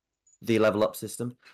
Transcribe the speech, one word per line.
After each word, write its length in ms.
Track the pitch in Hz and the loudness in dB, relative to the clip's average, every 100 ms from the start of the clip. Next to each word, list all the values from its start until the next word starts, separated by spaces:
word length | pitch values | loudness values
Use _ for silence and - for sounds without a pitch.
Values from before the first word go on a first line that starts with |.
| _ _ _ _ | _ _ _ _
the 180 | 107 113 | 0 2
level 240 | 107 104 | 4 4
up 140 | 107 - | 0 -2
system. 400 | 107 - 123 123 - | -12 -8 -10 -10 -18